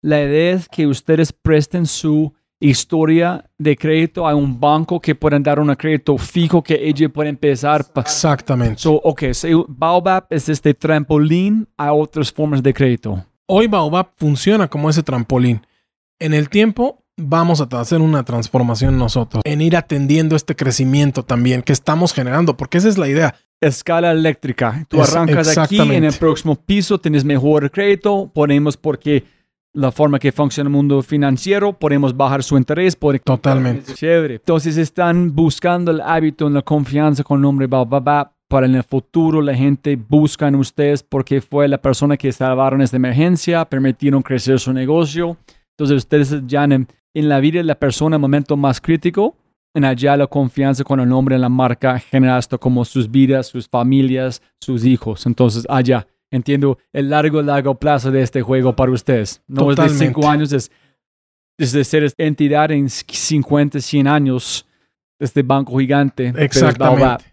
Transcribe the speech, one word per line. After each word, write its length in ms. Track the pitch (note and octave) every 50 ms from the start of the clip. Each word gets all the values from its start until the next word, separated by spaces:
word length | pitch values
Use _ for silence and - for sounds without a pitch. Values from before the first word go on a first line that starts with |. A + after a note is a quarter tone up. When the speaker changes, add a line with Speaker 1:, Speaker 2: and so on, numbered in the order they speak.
Speaker 1:
la 200 | - D3+ D3+ D3 D3
idea 300 | C#3 C#3+ D#3 E3 F3 F3+
es 120 | F#3 E3+ _
que 160 | - - D#3
ustedes 460 | C#3+ C3+ - _ - D#3 D#3 E3 - -
presten 520 | _ _ D#3+ D#3+ D3+ C#3+ - - F3 E3+
su 480 | D3+ - - - D#3 D3+ D3+ D#3 D3 _ _ _ _ _ _ D3 D3 B2+
historia 760 | - - _ F3 D#3+ D#3+ D#3 D#3+ E3 E3+ F3 F3+ - _ _ _
de 180 | _ D3 D3+ D3
crédito 500 | - - D#3 D#3 D#3+ E3 D#3+ _ F#3 E3+
a 80 | D#3 D3
un 240 | D3 C#3+ C3+ B2+ A#2+
banco 400 | C#3+ D3 D3+ D#3 E3 - F3+ E3
que 160 | - - D3
puedan 280 | - - D3+ D3 C#3+ C#3
dar 160 | D3 C#3+ D3
un 140 | D3+ D3 C#3
crédito 420 | - - D#3+ D#3 C#3+ _ - C#3+
fijo 440 | B2 - - - F3+ E3+ D#3 F3+ E3+ -
que 240 | - D#3+ - C#3
ella 200 | D#3 D3 C#3 D#3+ C#3+
puede 200 | - D3 D3+ D3+
empezar 560 | C#3+ - - D3 C#3 A#2 D3 D3 D3+ D3+ C#3+ _
pa- 100 | _ C#3
Speaker 2:
Exactamente. 760 | A#2+ - - - - D#3 C#3+ C3 - - C3+ B2 A#2+ A2+ G#2+ -
Speaker 1:
So, 120 | - D#3+ D3+
ok, 280 | D3 - D#3+ C#3+ - D3+ C3 B2+
so, 320 | - - E3 E3 E3 E3 -
Baobab 560 | C3+ B2 D#3+ E3 F3 F3+ F3 F#3+ F#3+ F#3+ - _
es 200 | E3+ D3+ - -
este 240 | D3+ C#3 - D3 C#3+
trampolín 920 | _ - D#3 D#3+ D3+ D3 - D#3 D3 D3+ D#3 E3 F3 F#3+ G3+ G#3+ A3 G#3 _ _
a 160 | - D3 C#3+ D3+
otras 380 | D3+ D3+ D3+ - D#3 C#3+ -
formas 300 | - - D#3 D3+ D3 C3+
de 120 | B2+ C3+ C3
crédito. 520 | - C#3 B2+ A#2+ A2+ - A2 G2+ F#2 F2+ _ _ _ _
Speaker 2:
Hoy 200 | - F#3+ G3 A3+
Baobab 420 | A3+ G#3 F#3+ D#3 D3+ D#3+ F3+ F#3 _ _
funciona 500 | _ D#3+ D3+ C#3+ C3 - G3 G#3+ A3 F#3+
como 220 | C#3 - D3 D3 D#3
ese 140 | D3+ E3 D3+
trampolín. 580 | - C3 A#2+ A2+ - C3 B2+ B2+ B2 A#2 G#2 _ _ _ _ _ _ _ _ _ _ _ _
En 140 | E3 D#3 D#3
el 160 | D3+ D3+ C#3+
tiempo 540 | - G3+ G#3+ A3+ G3+ - A#3+ C#4 - _ _ _ _
vamos 440 | - D#3+ C3+ D#3+ E3 E3 E3+ E3+ D3
a 180 | C#3+ A#2+ B2+ A#2+
hacer 220 | A#2 - F3 E3
una 220 | D#3+ D#3+ D#3 C#3+ A#2+
transformación 720 | - B2 A#2 A2 - - C3 B2 A#2+ A#2 A2 C3 C3+ C3
nosotros, 440 | C3 B2 A2+ - B2+ A2+ - - A2+ -
en 160 | D3+ D3 D3
ir 160 | D#3 E3+ E3+
atendiendo 580 | E3+ - _ D#3 C#3+ C#3 C3+ D3 D#3+ D#3+ D#3 D#3+
este 200 | D3+ - - D3+
crecimiento 680 | - C3+ C3+ A#2 - C3 C3 C3+ C#3+ D3 C#3+ B2+ C3+ A#2+
también 380 | - C3+ A#2+ A#2+ B2+ B2+ B2
que 100 | - - C#3
estamos 400 | - _ - D3+ E3 F3+ E3+ -
generando, 440 | C#3+ B2+ B2 C3 D#3 E3+ E3 B2
porque 220 | - C3+ - - F3
esa 100 | F#3+ A3
es 80 | G3+
la 100 | F#3+ D#3+
idea. 280 | C#3 C#3 D#3 E3 C3+ - _ _ _ _ _
Speaker 1:
Escala 500 | - D3+ C3 - - - E3+ E3+ E3+ E3+
eléctrica. 720 | E3 D#3+ D#3+ D#3+ C#3+ _ - C3+ A#2+ - B2+ A2+ A2+ D3+ D#3 _
Tú 120 | - -
Speaker 2:
Es-, 120 | - - D3+
Speaker 1:
arrancas 420 | E3+ E3+ D#3 D3 E3+ D#3+ D#3 D#3
aquí, 180 | E3+ D#3 D3 G3
en 40 | G#3 -
el 40 | D3
Speaker 2:
exactamente. 300 | C#3 - D#3 D3+ C3+ -
Speaker 1:
próximo 360 | E3+ D#3+ D3+ D#3 - D#3 C#3
piso 440 | - _ - G3 G3+ F3+ - G#3 F#3
tienes 240 | - E3+ D3+ C#3+ C3
mejor 480 | D3+ C#3+ C3+ B2+ D3 D3+ D3+ C#3+ C#3
crédito, 580 | - F#3+ G3+ G3+ G3+ - - G#3 G3+ G3 - - _
ponemos 420 | D#3 D3 D3 C#3+ C#3+ D3 D3+ -
porque 480 | _ - D#3 D3+ - _ D3+ D3 C3 - _ _ _ _ _ _ _ _ _
la 200 | _ D3 C3+ C3
forma 280 | - - D3+ D3 C#3+ C3
que 120 | C#3+ C#3+
funciona 380 | - - D3+ C#3 - D3 C#3+ C#3+
el 20 | C#3+
mundo 280 | C#3+ C#3+ C#3+ C#3 C#3 C3
financiero, 720 | - D#3 D3 C#3+ C#3 C3 B2 - F#3 G3 G3+ G3+ G3+ F#3+
podemos 380 | _ D#3+ D3+ C#3+ C#3+ C#3+ C3 B2
bajar 280 | C3 C3+ C3 C#3 C#3 B2+
su 140 | - D3
interés. 380 | C3+ B2+ - D3+ E3 F#3 F#3 D#3+
Por 240 | _ - D3 C3+ B2
Speaker 2:
Totalmente. 720 | _ - C3 A#2 - C#3 C3+ C3+ C3 B2 A#2+ C#3 - - -
Speaker 1:
Chévere. 420 | - D3+ D#3+ E3+ E3+ D#3+ D3 A#2+
Entonces 420 | A2 _ - E3 D#3+ C#3+ D#3+ D3+
están 580 | E3 D#3+ D3 _ - F3 E3+ E3+ F3 F3 E3+ C#3
buscando 560 | D3+ E3 D#3 - - - F3 F3 F3 F3 E3+
el 80 | D#3+ D#3
hábito 480 | C#3+ - E3 E3 D#3+ D#3 D3+ - D#3
en 60 | D3 C#3+
la 80 | C#3+
confianza 640 | - - D3+ D3+ C#3 A#2+ C#3 D3 D3+ D3+ C#3+ C3 D3
con 140 | _ D3 C#3
el 20 |
nombre 260 | C#3 C#3+ C#3 C3+ C3+
Baobab 640 | B2+ C3 C3 B2+ A#2 C3+ C#3 B2+ D3 D3 D3 C#3+ _ _ _ _
para 200 | _ - C3+ C3
en 80 | B2+ C3
el 80 | B2+ A#2
futuro 580 | _ - C3 - _ _ E3 D#3+ D#3+ D#3+ D#3
la 120 | D3 C#3+ C3+
gente 440 | B2 C3+ C#3+ C#3+ - _ D3 C#3+
busca 500 | B2 G#2+ G#2 D3 D3+ D3+ C#3+ - - D#3
en 80 | C#3+ C#3
ustedes 480 | C#3 C3+ - _ - D3 C#3+ D3 C#3 _
porque 380 | _ - C#3 C3 - C#3 C3+
fue 260 | - _ C#3 C#3+ C#3+
la 100 | C#3 C#3 C3
persona 340 | - C#3 B2+ - D3 C#3+ D3
que 160 | - - C3+
salvaron 500 | A#2+ - C3+ C3 C3 B2+ C3+ C3+ C3+ C#3
esta 140 | C#3 A#2+ -
emergencia, 720 | B2+ B2+ B2+ A#2+ C3+ D#3+ F3 F3+ D#3+ - - E3+ E3 E3
permitieron 560 | _ - C3+ C3+ C3+ B2 _ C#3+ C#3 C#3 C3+
crecer 400 | B2+ - C3 B2 - C3 C3 B2+
su 100 | - C3
negocio. 640 | C3 C3 C3 C3 D3+ E3+ E3+ D3 C#3+ E3+ F3 E3+ E3+ _ _ _ _ _ _ _
Entonces 260 | _ - D3+ C#3 C#3+
ustedes 360 | C3+ - _ D3 D3+ C#3+ C3 D3+ D3 C3
ya 160 | A#2+ C#3+ C#3+ D3
en, 240 | C#3+ C#3 C3 B2+ - _ _ _ _ _
en 140 | D#3 D3+
la 140 | D3 C#3+ C3+
vida 160 | C3+ D3+ D#3+
de 80 | F3 E3+
la 100 | D#3 C#3+
persona, 400 | _ D3+ C#3 A#2+ - D#3 D#3+ D#3+
el 60 | D3+
momento 340 | C#3+ C#3 C#3 D3 C#3 - D3+
más 240 | C#3+ C#3 C3+ B2+ -
crítico, 560 | - - E3 D#3+ - F3 E3+ F#3+ G#3 C#4+ - _ _ _ _ _ _ _ _
en 100 | D3+ C#3
allá 320 | C3+ C3 A#2+ C3 C#3+ C#3+
la 120 | C#3+ C#3+
confianza 580 | - - C#3+ C#3 A#2+ - C#3+ C#3 C#3 C3+ B2+ C3+
con 160 | - C#3 C3+
el 80 | B2+ B2
nombre 260 | B2+ C3 C3 C3 C3
en 60 | B2+
la 80 | B2+ A#2+
marca 500 | B2 B2+ B2+ B2 A#2+ _ - C3 B2+ B2
genera 380 | - _ - C3+ C3 B2+ B2+ B2
esto 180 | A#2 - -
como 280 | A#2+ - C3 B2+ B2 A#2+
sus 260 | - - C3 A#2 G#2+
vidas, 360 | A#2+ C3+ C3+ C3 C3+ C3 B2
sus 200 | - - B2+ A2
familias, 760 | _ - A#2+ A#2+ B2+ C3+ C3+ C3+ C3 C3 C3 C3 B2+ A#2+ - _ _ _ _
sus 240 | - - C3 A#2 A2+
hijos. 400 | B2+ C3 A#2 - A2+ G#2+ - -
Entonces 400 | A#2+ A#2+ - B2+ A#2+ G#2+ A#2 A2+
allá. 400 | - C3+ C3+ B2+ B2+ B2+ A2+ G2 _ _ _ _ _
Entiendo 480 | - B2+ A#2 - C#3+ C#3 C#3 C#3 B2+ _ _ _
el 200 | - C#3+ C#3 C#3
largo, 300 | D3 D3+ D3+ D#3 D3 D#3 D3
largo 320 | D3 C#3+ C#3+ C3 C#3 C3+
plazo 360 | - - D3+ D3 C3+ A#2 C3+
de 100 | C3 C3+
este 200 | C3 A#2+ - C3+
juego 340 | A#2+ A2+ C3 C3 B2+ B2+ A#2
para 160 | - C3 B2+
ustedes. 500 | B2+ A#2 - - C3 A#2 G#2+ - - _ _
No 140 | - C3+ C3+
es 160 | C#3+ C#3+ C#3+
de 60 | D3+ D#3+
Speaker 2:
Totalmente. 220 | D#3 D3 C#3 D#3
Speaker 1:
cinco 220 | B2+ B2 D#3 D3
años, 240 | D3+ D3 D3 D3+ C#3
es, 200 | C#3+ C3 - - _ _ _ _ _ _ _ _ _ _ _ _ _ _ _ _ _
es 140 | - D#3 B2
de 120 | A#2+ C#3+ C3+
ser 260 | - - D#3 D3+ C#3+ -
entidad 540 | - E3 D#3 D3 - D3+ C#3 D3 D3 D3+ D#3
en 180 | D#3 C#3+ C#3 B2+
cincuenta, 880 | - - - - - - - - D#3 D3 C3 - D3 D3 D3 C#3+ - C#3+
cien 280 | B2+ - - C#3+ C#3
años, 580 | C#3 D3 D3+ C#3+ C3 B2+ B2+ - - - - _ _ _ _ _ _ _ _ _ _ _ _
este 240 | D3 B2 - D3 C3+
banco 340 | B2+ C#3 C3+ C#3 - B2 C3
gigante, 540 | C3+ B2+ C#3+ C#3+ C#3+ C#3 _ - B2+ B2 B2
pero 60 | D3+ D3+
es 20 | C3+ -
Speaker 2:
Exactamente, 460 | C3 - D3+ C#3+ A#2+ C3+ C3 B2+ C#3 C3+
Speaker 1:
Baobab. 180 | B2+ A#2+ - - -